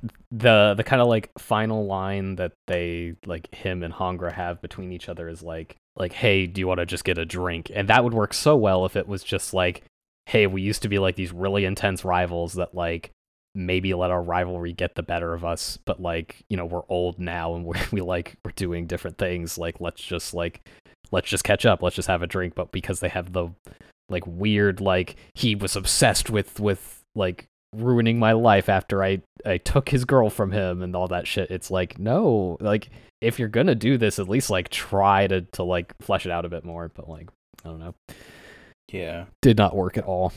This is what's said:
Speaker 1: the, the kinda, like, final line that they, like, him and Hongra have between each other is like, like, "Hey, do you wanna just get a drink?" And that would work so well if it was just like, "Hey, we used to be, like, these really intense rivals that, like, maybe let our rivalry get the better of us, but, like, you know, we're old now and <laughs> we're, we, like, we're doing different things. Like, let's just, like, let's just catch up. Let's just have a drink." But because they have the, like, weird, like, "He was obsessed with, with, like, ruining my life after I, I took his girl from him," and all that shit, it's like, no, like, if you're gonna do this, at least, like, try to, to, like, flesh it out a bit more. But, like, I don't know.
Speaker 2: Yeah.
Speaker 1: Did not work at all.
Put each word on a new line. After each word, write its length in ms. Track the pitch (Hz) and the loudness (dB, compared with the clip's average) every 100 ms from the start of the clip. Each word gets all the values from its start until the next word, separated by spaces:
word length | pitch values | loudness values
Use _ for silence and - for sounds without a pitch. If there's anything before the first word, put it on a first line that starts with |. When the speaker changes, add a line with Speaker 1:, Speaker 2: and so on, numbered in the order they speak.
| 117 - _ | -14 -14 _
Speaker 1:
the, 420 | 113 120 110 104 101 | 2 6 8 8 4
the 80 | |
kinda, 220 | 110 135 120 | 2 4 6
like, 240 | 113 - - | 4 0 -10
final 460 | - 107 110 110 104 | -2 0 2 0 -2
line 500 | 95 95 98 95 92 | -2 -2 -2 -4 -4
that 160 | 90 - - | -6 -6 -4
they, 480 | 90 87 85 85 85 - | -2 -2 -4 -6 -8 -8
like, 280 | 82 - - | -10 -10 -10
him 260 | 95 90 | -6 -6
and 100 | 85 | -6
Hongra 380 | 85 92 90 87 | -4 -4 -4 -6
have 280 | 85 87 87 | -6 -6 -8
between 300 | 87 - 92 | -10 -12 -12
each 180 | 87 - | -12 -12
other 180 | 85 82 | -12 -12
is 120 | 82 | -12
like, 340 | 82 82 82 - _ - | -10 -10 -12 -18 _ -6
like, 180 | 92 | -6
"Hey, 320 | - 120 98 90 | 0 2 4 2
do 120 | 95 | -2
you 80 | 92 | -2
wanna 180 | 90 85 | 0 -2
just 180 | 90 - | -4 -2
get 120 | 85 | -2
a 80 | 82 | -4
drink?" 460 | 92 90 85 82 | -4 -4 -6 -6
And 140 | 104 101 | -2 4
that 160 | 127 | 4
would 100 | 123 | 4
work 200 | 113 104 | 2 0
so 220 | - 147 151 | 2 4 6
well 300 | 104 92 92 | 6 4 2
if 100 | 104 | 0
it 120 | 95 | -4
was 160 | 98 | -6
just 300 | - 95 - | -6 -6 -2
like, 300 | 95 90 87 - _ _ _ - | 0 0 -2 -10 _ _ _ 0
"Hey, 180 | 120 101 | 4 4
we 140 | 95 | 2
used 200 | 95 107 | -2 -2
to 60 | 110 | 0
be, 100 | 101 | 2
like, 160 | 95 90 | 2 0
these 160 | 90 | -4
really 320 | 87 95 101 95 | -4 -2 0 0
intense 400 | 98 101 92 92 | 0 0 0 0
rivals 480 | 90 90 87 85 | 2 2 -2 -4
that, 220 | 92 87 87 | -4 -6 -4
like, 340 | 85 85 - _ _ _ _ 95 | -4 -4 -8 _ _ _ _ -8
maybe 380 | 90 92 92 | -2 0 0
let 180 | 90 90 | 0 0
our 100 | 90 | 0
rivalry 500 | 87 87 90 90 87 | 0 0 0 -4 -6
get 220 | 87 87 - | -4 -6 -6
the 80 | |
better 300 | 87 87 85 | -6 -4 -4
of 100 | 85 | -4
us, 340 | 85 85 - - - | -4 -4 -6 -8 -8
but, 140 | - | -6
like, 360 | 90 85 82 - - | -4 -4 -6 -14 -8
you 60 | 98 | -6
know, 80 | 85 | -4
we're 180 | 87 - | -6 -4
old 280 | 90 87 87 | -2 -2 -4
now 360 | 90 85 82 85 | -6 -4 -4 -6
and 100 | 85 | -6
<laughs> 0 | |
we're, 100 | 85 - | -6 -4
we, 100 | 107 | -4
like, 340 | 90 87 87 - - | -2 -4 -6 -12 -12
we're 60 | |
doing 340 | - 92 87 85 | -6 -6 -4 -6
different 300 | 87 90 82 | -6 -8 -6
things. 400 | 92 90 85 - | -4 -4 -6 -6
Like, 220 | 85 - | -8 -6
let's 220 | 85 - | -8 -8
just, 300 | - 87 - | -8 -8 -6
like, 280 | 85 85 - - - _ _ - | -6 -6 -8 -18 -20 _ _ -4
let's 180 | 92 - | -2 0
just 140 | 95 | -2
catch 220 | - 101 120 | 2 4 4
up. 160 | 92 | 4
Let's 140 | 90 - | 2 0
just 120 | 95 | 0
have 120 | 90 | 0
a 60 | 87 | 0
drink." 260 | 98 90 | -2 -4
But 180 | 85 87 | -4 -6
because 280 | 95 - - | -6 -6 -4
they 100 | 90 | -4
have 240 | 92 92 | -4 -4
the, 160 | 92 87 90 - - - _ - | -4 -4 -8 -20 -20 -20 _ -8
like, 180 | 87 - | -6 -6
weird, 520 | 85 104 104 101 92 | -2 2 4 4 4
like, 340 | 98 92 90 - - - | 2 2 0 -8 -18 -2
"He 200 | 123 101 | 0 0
was 200 | 98 - | -2 -2
obsessed 540 | - - 127 98 - | -2 4 4 4 2
with, 300 | 110 98 - | 0 -2 -2
with, 420 | 104 98 - - _ - | 0 0 -4 -20 _ -2
like, 300 | 92 90 - _ _ | -2 -2 -12 _ _
ruining 460 | 107 120 120 113 117 | -4 2 4 4 4
my 140 | 110 | 6
life 340 | 113 117 101 95 | 6 8 6 6
after 340 | 95 - 98 | 2 2 0
I, 200 | 95 98 - - - | 2 0 -4 -8 -2
I 120 | 90 | -2
took 300 | - 139 131 | 0 0 2
his 140 | 135 127 | 0 4
girl 240 | 135 110 | 4 4
from 220 | - 101 | 2 0
him," 300 | 101 92 90 | 0 0 -2
and 140 | 92 90 | -4 -2
all 120 | 90 | -2
that 200 | 90 85 | -2 -4
shit, 220 | - 90 | -4 -4
it's 200 | 92 - | -6 -4
like, 260 | 95 90 - | -2 -2 -4
no, 580 | 101 143 214 113 92 82 | 0 2 4 2 0 -2
like, 280 | 104 107 - - - _ | 0 0 -2 -16 -20 _
if 180 | 113 120 | -2 0
you're 80 | 113 | 0
gonna 260 | 117 175 127 | 2 4 4
do 220 | 110 131 | 4 4
this, 220 | 110 - | 2 0
at 80 | 92 | 0
least, 200 | 113 - | 0 2
like, 180 | 95 90 | 0 -2
try 580 | - - 98 98 98 98 | -6 -2 4 6 6 6
to, 140 | 95 | 2
to, 220 | 90 - | -2 -4
like, 300 | 90 90 87 - | -2 -2 -2 -8
flesh 240 | - 98 92 | -2 -2 0
it 60 | |
out 120 | 85 87 | -4 -4
a 40 | |
bit 160 | 85 82 | -8 -10
more. 240 | 82 85 | -10 -12
But, 140 | - 82 | -12 -16
like, 200 | 80 82 - _ - | -16 -18 -20 _ -20
I 60 | 82 | -16
don't 100 | 80 | -14
know. 160 | 85 - - - - - - - - _ _ | -14 -16 -20 -20 -20 -20 -20 -20 -20 _ _
Speaker 2:
Yeah. 340 | 98 85 85 90 _ | -8 -8 -8 -12 _
Speaker 1:
Did 160 | 131 110 | 2 4
not 180 | 101 98 | 4 2
work 220 | 90 - | -2 -4
at 60 | 98 | -4
all. 280 | 92 92 | -2 -2